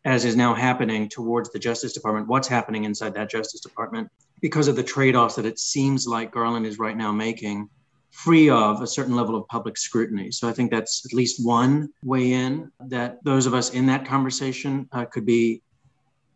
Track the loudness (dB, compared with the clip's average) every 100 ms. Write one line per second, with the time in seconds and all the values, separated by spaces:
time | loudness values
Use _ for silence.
0 | 0 0 2 2 2 2 0 0 -2 -2
1 | -4 -6 -2 -2 -4 -6 -4 -4 -6 -6
2 | -4 -4 0 -2 0 -2 -2 -4 -4 -4
3 | -6 -6 -6 -6 -6 -10 -16 -10 -8 -8
4 | -10 _ _ _ -2 2 2 2 -2 2
5 | 4 6 4 2 -6 -4 -6 0 2 0
6 | 0 -4 -4 -2 -2 -2 -4 -4 -4 -2
7 | -2 -2 -2 -4 -6 -6 -10 _ _ _
8 | _ -4 4 8 8 8 4 2 -2 -4
9 | 0 0 0 -2 -4 -6 -6 -8 -4 -2
10 | 0 -2 -6 -4 -4 -2 0 0 -2 -6
11 | -2 0 0 0 2 4 4 4 0 -8
12 | -2 0 2 2 0 -4 -8 _ -8 -6
13 | -6 -4 0 2 4 2 0 2 2 2
14 | 0 0 0 -2 -4 -4 -4 -4 -6 -8
15 | -6 -4 2 2 2 0 _ _ _ _
16 | _ _ _